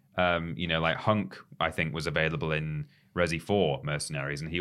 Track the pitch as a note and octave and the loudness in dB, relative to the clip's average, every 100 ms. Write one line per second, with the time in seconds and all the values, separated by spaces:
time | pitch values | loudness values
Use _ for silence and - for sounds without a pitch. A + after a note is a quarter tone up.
0 | _ - F2+ E2+ E2 D#2+ E2+ D#2+ D#2+ - | _ 0 2 2 0 -4 0 2 2 0
1 | - G#2+ F#2+ - - - E2 E2+ D#2+ D#2 | 2 2 0 -8 -14 -2 -2 0 -2 -2
2 | D#2+ D#2 D#2+ D#2+ D#2+ D#2 D#2 D2+ D2 _ | 0 2 2 0 0 -2 -2 -6 -8 _
3 | _ F2 F2 E2 - G2+ E2 C2+ C#2+ D2 | _ 0 0 0 0 2 4 2 -2 -4
4 | - D2 C#2 D2 D#2+ F2 | -4 -4 -4 -4 -4 -2